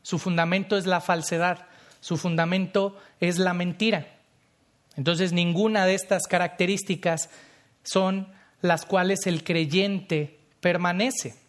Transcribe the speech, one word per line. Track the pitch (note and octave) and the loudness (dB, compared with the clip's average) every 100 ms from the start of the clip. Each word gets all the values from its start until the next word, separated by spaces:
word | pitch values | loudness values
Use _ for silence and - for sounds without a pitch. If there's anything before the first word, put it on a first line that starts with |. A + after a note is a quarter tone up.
Su | - E3+ | -4 -4
fundamento | F#3+ E3+ E3 F#3 G3 G3+ | -2 0 2 0 0 -2
es | F#3 | 0
la | F3+ | -2
falsedad, | - F3 D#3 E3+ F3 F3 - - - _ | 0 -2 0 -2 0 -2 -8 -20 -20 _
su | - E3 | -6 -4
fundamento | F3+ E3 E3+ F#3 F#3 G3+ G3 G3 - _ | -2 0 2 0 0 0 0 -4 -20 _
es | F3 F3 | -2 2
la | F#3 | 0
mentira. | F3 F3+ D#3+ A3 G3 C#3+ - _ _ _ _ _ _ _ - | 0 -4 -2 0 0 -4 -18 _ _ _ _ _ _ _ -4
Entonces, | C#3 E3+ F#3 | -2 0 0
ninguna | F3 F3 E3+ G#3+ A3 | 2 2 2 2 2
de | F#3 F#3+ | 2 2
estas | F#3+ F#3+ - | 0 -2 2
características | F3+ F3 - F3+ G3 - E3+ F3 E3 - - - _ _ _ | 0 0 0 0 0 -2 -2 -2 -2 -4 -12 -20 _ _ _
son | - F#3+ F#3+ F#3+ F#3+ - - _ | -2 0 0 -2 -6 -14 -20 _
las | F3+ E3 - | 0 0 2
cuales | F#3+ F3+ F#3+ - | 0 2 0 0
el | E3 | -2
creyente | - E3 D#3+ E3+ G3 G3 F#3+ D#3+ D3 - _ _ | 0 -2 2 2 0 -2 -2 -4 -4 -10 _ _
permanece. | F3+ F3 F3 F3+ A#3 B3 B2 - | 0 2 0 0 -2 -2 -8 -12